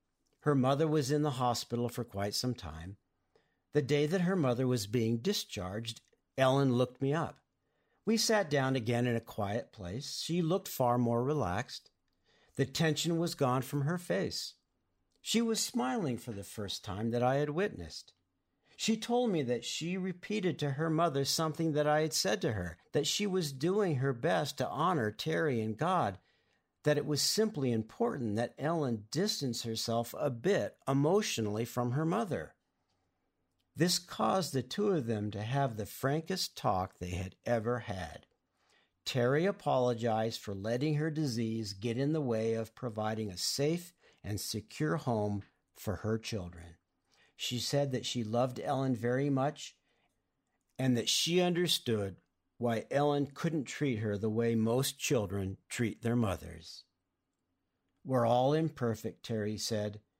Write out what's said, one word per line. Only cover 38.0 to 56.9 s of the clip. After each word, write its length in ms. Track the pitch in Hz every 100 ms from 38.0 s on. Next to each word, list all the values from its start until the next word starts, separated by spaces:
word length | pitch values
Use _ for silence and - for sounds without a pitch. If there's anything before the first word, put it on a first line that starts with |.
| 82 - - _ _ _ _ _ _ _
Terry 420 | - 131 120 143 180
apologized 920 | 196 - 135 123 117 117 110 113 -
for 120 | -
letting 420 | 98 104 123 147 147
her 140 | 156
disease 640 | 151 151 117 117 113 104
get 220 | 98 120 117
in 160 | 139
the 80 | 160
way 340 | 135 113 110
of 200 | 113 113
providing 560 | - 123 107 107 110 107
a 60 | 90
safe 560 | - - 147 170 175 - _ _
and 160 | - 101
secure 560 | - 110 - - 156 165
home 480 | - 113 104 101 - _ _ -
for 200 | - 92
her 220 | 107 110
children. 560 | - 110 90 82 82 82 _ _ _ _ _ -
She 220 | - 123
said 320 | - 143 143
that 160 | 127 -
she 160 | 123
loved 380 | 107 117 127 123
Ellen 340 | - 135 135
very 340 | 120 120 127 143
much 480 | 135 135 156 - - _ _ _ _ _ _ _ _ _ -
and 180 | 131 120
that 120 | -
she 320 | - - 175
understood 760 | 180 170 180 - - 110 98 92 _ _ _ -
why 280 | 117 113 -
Ellen 340 | 135 147 143 135
couldn't 380 | - 170 156
treat 320 | 120 - 147 110
her 200 | 110 101
the 140 | 110
way 240 | 110 117
most 460 | 113 110 120 135 -
children 580 | - 131 101 101 95 98 _
treat 340 | - 117 -
their 120 | 117
mothers. 680 | 120 110 90 85 80 82 - -